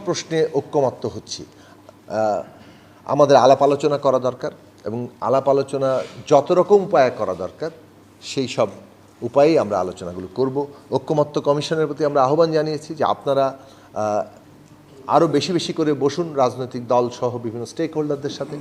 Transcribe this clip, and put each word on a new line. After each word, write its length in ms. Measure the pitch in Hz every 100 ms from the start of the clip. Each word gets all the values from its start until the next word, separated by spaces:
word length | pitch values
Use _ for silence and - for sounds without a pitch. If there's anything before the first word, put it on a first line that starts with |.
| -
প্রশ্নে 420 | 165 - 160 156 135
ঐক্যমত্য 520 | 139 151 131 - 120
হচ্ছি, 380 | 110 - - - - - - - - -
আহ, 360 | 107 - 98 - - - - - - -
আমাদের 320 | 139 143 139
আলাপ 260 | 123 -
আলোচনা 340 | 139 139 151 143
করা 220 | 139 127
দরকার 320 | 127 120 151 - - - -
এবং 220 | 113 120 -
আলাপ 280 | 107 135 135
আলোচনা 500 | 139 135 135 135 131 - - -
যত 240 | 143 139
রকম 320 | 180 175 202
উপায়ে 280 | 185 165 131 113
করা 160 | 101
দরকার, 380 | 90 90 - 160 160 - - - -
সেই 260 | - - 127
সব 200 | - 107 - - - - -
উপায়েই 360 | 117 139 147 156
আমরা 200 | 104 101
আলোচনাগুলো 480 | 92 87 87 90 92 -
করব। 320 | 135 135 139 - -
ঐক্যমত্য 500 | 131 - 156 147 151
কমিশনের 460 | 143 143 147 160 151
প্রতি 180 | 143 151
আমরা 180 | 143
আহ্বান 280 | 131 151 165
জানিয়েছি 440 | 156 156 151 - 156
যে 80 |
আপনারা, 540 | 104 101 147 135 135 131 - - -
আহ, 300 | 101 107 104 - - - - - - - - -
আরও 200 | 135 165
বেশি 260 | 143 139
বেশি 200 | 175 -
করে 200 | 160 156
বসুন 400 | 143 139 139 170
রাজনৈতিক 540 | 143 127 110 123 127 120
দল 220 | 123 123
সহ 280 | 120 123 117
বিভিন্ন 280 | 117 113 117
স্টেকহোল্ডারদের 640 | - 165 160 151 139 139
সাথে। 280 | - 143 147